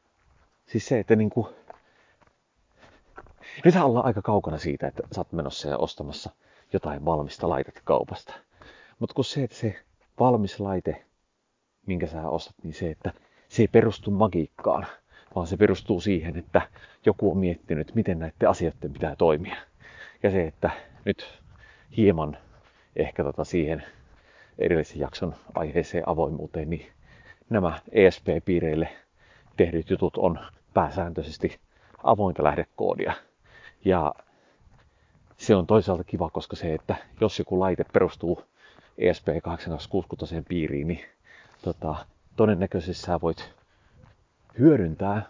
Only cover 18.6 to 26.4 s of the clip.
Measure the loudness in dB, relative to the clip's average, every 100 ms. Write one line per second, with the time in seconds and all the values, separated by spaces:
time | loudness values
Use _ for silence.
18.6 | 0 -4 -8 -6 -6 2 4 4 -2 -12
19.6 | -16 _ -20 -20 -20 -2 0 2 -2 -2
20.6 | -4 -4 -16 -8 -6 -6 -10 -20 -20 -20
21.6 | -20 -20 -6 2 4 4 -2 -8 -18 -20
22.6 | _ _ _ -4 -4 -4 -4 -4 -4 -2
23.6 | -2 -4 -10 -20 -20 -20 _ -20 -14 -2
24.6 | 0 0 -2 -6 -8 -6 -8 -8 -10 -6
25.6 | -4 -2 -2 -4 -2 -2 -2 -4